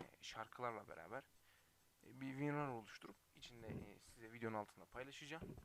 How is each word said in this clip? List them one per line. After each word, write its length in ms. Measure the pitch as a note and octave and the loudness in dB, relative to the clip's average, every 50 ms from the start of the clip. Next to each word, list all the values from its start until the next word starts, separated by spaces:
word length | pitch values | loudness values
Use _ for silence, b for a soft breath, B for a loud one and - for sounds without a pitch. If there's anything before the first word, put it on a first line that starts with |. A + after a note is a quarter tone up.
| - - - - | -8 -8 -8 -8
şarkılarla 680 | - - - A2 A2 - - - B2 A#2+ A2+ G#2+ G2 | -6 -4 -2 -2 -2 -2 0 2 2 4 4 2 -2
beraber, 360 | E2 - D#2+ E2 F2+ A2+ C3+ - - - b b b b b b b b b b b - - - | -4 -6 -6 -4 -2 -4 -4 -4 -6 -14 b b b b b b b b b b b -20 -18 -14
e, 180 | - A#2+ C3 | -12 -6 -2
bir 100 | C3+ C3+ | -2 0
WinRAR 360 | C3 C3+ D3 D3 C#3+ D3 D3 | 4 6 6 6 8 6 6
oluşturup 500 | C3+ B2 A2+ G#2 - - - - - - - - - - | 4 4 0 -2 -4 -8 -8 -8 -10 -10 -12 -18 -20 -12
içinde, 320 | - - - B2 A#2 A2+ | -10 -10 -8 -8 -6 -2
e, 320 | G#2+ G#2+ - A2 G#2 - - | -2 -2 -2 -2 -4 -8 -12
size 320 | - - - A#2+ A2+ A2 | -14 -16 -12 -10 -8 -8
videonun 260 | A#2 A#2+ A2+ A2 A2 | -2 2 4 6 6
altında 280 | G#2+ G#2 - - G2+ E2+ | 6 4 2 -2 -10 -12
paylaşacağım. 720 | - - A#2+ C3 C#3 C#3 - D3+ C#3+ D#3 E3+ F3+ - - - | -6 -4 -4 -2 -2 -4 -6 -4 -2 -2 -2 -2 -4 -4 -6